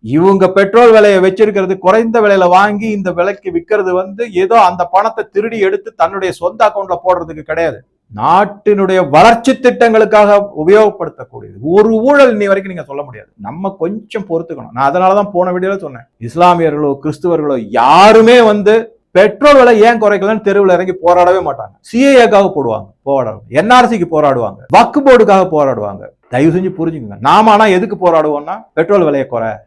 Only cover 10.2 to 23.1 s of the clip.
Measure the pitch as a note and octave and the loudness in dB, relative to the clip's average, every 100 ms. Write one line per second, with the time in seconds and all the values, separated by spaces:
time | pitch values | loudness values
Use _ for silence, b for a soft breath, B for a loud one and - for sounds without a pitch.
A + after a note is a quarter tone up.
10.2 | G#3 G3+ G3+ D3+ D#3 G#3 G#3+ G3+ - - | 4 2 0 -6 2 4 2 -2 -12 -12
11.2 | B2+ A#2+ G#2 G2+ C3+ F#3+ G#3+ A3 A#3+ C#4+ | -20 -20 -20 -12 -2 2 2 0 2 4
12.2 | C4 G#3+ G3+ G3 F#3+ F3 C#3 C#3 C#3+ A2+ | 2 2 -2 -2 -4 -14 -12 -12 -14 -16
13.2 | G2 _ G2+ D3+ F#3+ G3 E3 G#3+ - A3 | -20 _ -16 -10 -12 -6 -8 -8 -10 -12
14.2 | F#3+ E3 E3+ C#3+ A2+ A#2 C#3 F3 F#3 G3+ | -6 -8 -8 -16 -14 -4 -2 0 0 0
15.2 | G3+ F3 F3+ F3+ F#3 G3 D#3+ B2 - _ | -2 -4 -4 -4 -4 -6 -10 -16 -20 _
16.2 | A#2 D3+ F3 F3 D#3+ D3 C#3+ C#3 D3+ D3 | -12 0 0 2 -2 -2 -4 -4 -8 -6
17.2 | F3 E3 D3 C3+ G#2+ A#2 B2 D#3+ G#3 A3+ | -4 -2 -2 -6 -4 0 4 4 6 6
18.2 | A3 B3 A3+ G#3 G3+ A3+ A3+ _ _ F3+ | 6 4 4 0 0 0 -2 _ _ 0
19.2 | G#3 G#3+ D4 C#4 A#3+ A3+ A3 A#3 G#3+ G3+ | 0 2 4 6 4 4 2 2 0 0
20.2 | G3+ A3 G#3+ G3 G3 F3 F3+ F3+ E3 F3+ | -2 -2 -2 0 2 0 -2 -4 0 2
21.2 | F3 F#3 D#3+ B2 G#2 _ - A3+ C#4 C4+ | 2 0 -2 -10 -14 _ -8 0 2 4
22.2 | A3+ G3 G3 D3+ B2 G#2+ G2+ _ C#3+ | 4 2 0 -2 -4 -6 -10 _ -4